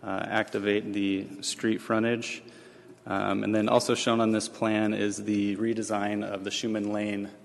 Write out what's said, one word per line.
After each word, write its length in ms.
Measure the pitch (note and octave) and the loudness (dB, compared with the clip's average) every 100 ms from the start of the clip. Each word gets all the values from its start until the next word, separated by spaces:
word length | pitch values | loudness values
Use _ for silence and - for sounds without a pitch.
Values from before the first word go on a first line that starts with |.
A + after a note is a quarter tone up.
uh, 240 | G#2 F#2+ - | -4 -4 0
activate 640 | A2 G#2 A2 G2+ G#2 G2+ | 0 0 0 2 2 0
the 340 | G2+ G2 G2 G2 G2 | 0 0 0 -4 -8
street 380 | - - A2+ A2 | -8 -2 0 0
frontage. 600 | - A2 A2+ A#2+ A#2+ - - - - - - - - | 0 2 2 0 -2 -10 -12 -20 -20 -20 -20 -18 -4
Um, 380 | G2 G2+ G2 | -2 0 0
and 100 | G#2 | 2
then 140 | G#2+ G#2+ | 2 4
also 280 | A#2 - A#2 | 4 4 0
shown 260 | - A#2 | 2 4
on 100 | A2+ | 4
this 160 | A2 G#2+ | 2 0
plan 460 | - A2+ G#2+ G#2+ | -2 0 2 2
is 300 | G#2 G#2 G2+ | 2 0 -2
the 340 | G#2 G#2 G2+ G2 | -2 0 2 0
redesign 680 | A2+ A2+ G#2 G#2 G2+ G#2 | 0 -2 -2 0 0 -2
of 200 | G2+ G2+ | -2 -4
the 80 | G2 | -4
Schumann 420 | - A#2 G#2+ G#2 | -4 -2 -2 0
Lane 360 | G#2 G#2 G2+ G#2 - | -2 -2 -4 -6 -12